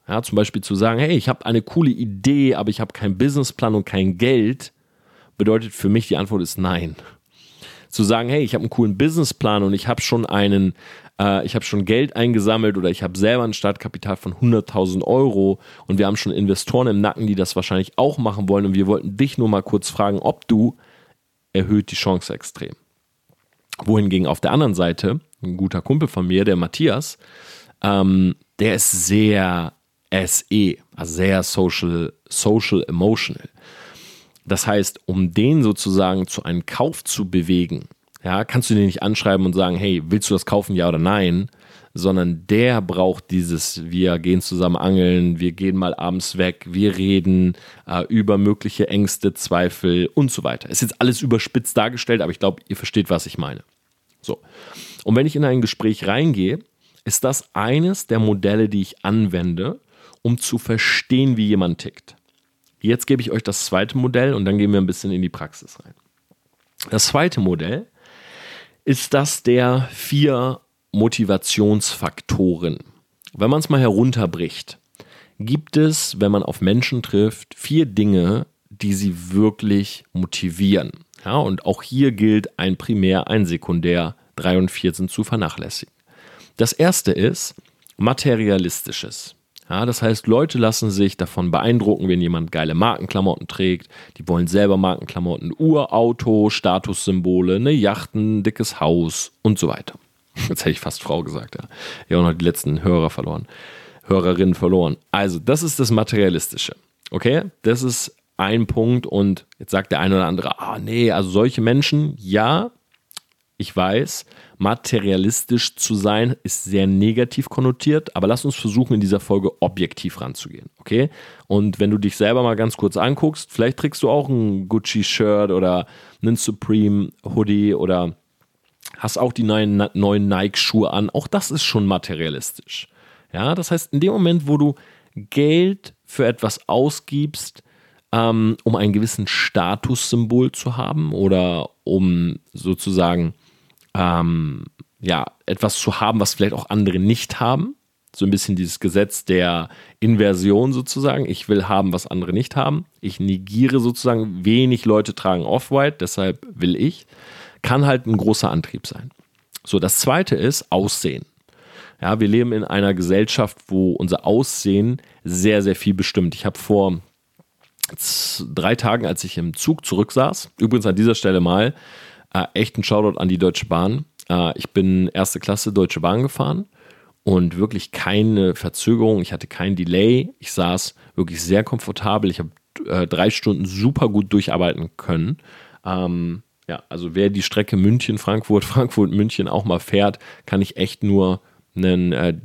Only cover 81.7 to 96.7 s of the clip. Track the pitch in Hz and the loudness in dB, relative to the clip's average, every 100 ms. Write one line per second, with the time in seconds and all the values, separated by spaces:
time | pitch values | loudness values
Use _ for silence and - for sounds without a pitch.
81.7 | - - 127 139 101 107 107 - - 92 | -4 -2 2 2 4 4 4 0 -4 -2
82.7 | 90 - 107 95 95 - 107 90 85 - | -2 -2 0 2 2 2 0 0 -2 -2
83.7 | 87 87 87 80 - _ - 92 92 92 | -2 2 0 -2 -8 _ -6 0 2 2
84.7 | - 90 82 92 - 107 - 82 - 85 | 0 -4 -2 -6 -4 -4 -2 -4 -6 -12
85.7 | - - _ _ _ - - - - 117 | -12 -14 _ _ _ -20 -20 -14 -2 0
86.7 | - 170 180 - 87 110 - - - _ | 2 2 2 0 0 0 -2 -10 -14 _
87.7 | _ _ - 107 135 143 113 104 95 87 | _ _ -2 0 0 0 2 2 2 0
88.7 | - - - - - - _ _ - - | -6 -10 -12 -12 -14 -18 _ _ -20 -8
89.7 | 92 120 113 113 110 - 117 156 123 113 | -4 -2 0 0 0 2 2 2 0 0
90.7 | 110 110 98 98 - 87 - 87 82 120 | 0 -2 2 0 0 -6 -2 0 0 2
91.7 | 120 104 104 92 87 87 85 82 82 80 | 2 2 2 2 2 2 -2 -4 -2 -2
92.7 | 82 113 - 95 98 95 - - - 92 | 2 2 0 -4 -2 0 -2 -6 -2 0
93.7 | 87 - - - - 85 87 87 98 101 | -2 -6 -20 -20 -14 -2 0 2 2 4
94.7 | 95 95 87 - 87 87 82 - - 160 | 4 2 0 -6 -6 -4 -4 -6 0 2
95.7 | 156 - 113 117 113 117 110 104 - 95 | 2 2 2 2 2 2 4 4 2 0